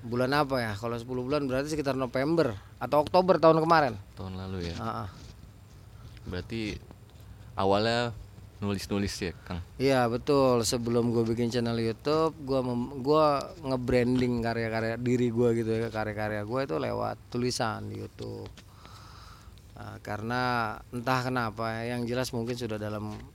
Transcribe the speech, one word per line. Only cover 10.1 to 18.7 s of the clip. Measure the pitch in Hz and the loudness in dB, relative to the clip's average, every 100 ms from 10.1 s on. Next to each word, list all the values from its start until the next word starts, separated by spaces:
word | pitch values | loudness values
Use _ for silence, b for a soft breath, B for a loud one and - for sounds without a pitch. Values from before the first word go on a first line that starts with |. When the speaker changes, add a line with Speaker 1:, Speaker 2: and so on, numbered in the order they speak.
Speaker 1:
betul. | 120 123 143 131 120 110 | 0 2 4 6 4 2
Sebelum | 127 117 120 117 113 | 0 2 2 4 2
gue | |
bikin | 113 117 120 | 2 0 0
channel | 120 117 117 | 0 0 0
YouTube, | 113 110 147 156 160 151 | -2 -2 0 2 2 -2
gue | 135 135 | -2 0
mem-, | 127 120 127 143 | 0 -2 -4 -4
gue | 127 156 151 139 139 - 135 | 4 6 6 2 -4 -8 -4
nge-branding | 127 120 123 120 127 123 120 | -2 2 2 4 2 2 0
karya-karya | 113 113 113 113 113 113 | -2 -2 -2 -2 -2 -2
diri | 123 123 123 | 0 2 2
gue | 113 120 117 | 4 4 2
gitu | 110 | 0
ya, | 110 113 | -2 -2
karya-karya | 110 107 104 107 107 | -4 -4 -2 -4 -4
gue | 104 127 139 | -2 -4 -2
itu | 156 | -2
lewat | 120 110 107 110 - | -2 -2 -4 -6 -6
tulisan | 123 123 - 113 107 104 | -2 -2 0 -2 -2 -8
di | 104 | -10
YouTube. | 104 - 113 107 104 - - | -12 -10 -10 -10 -12 -16 -20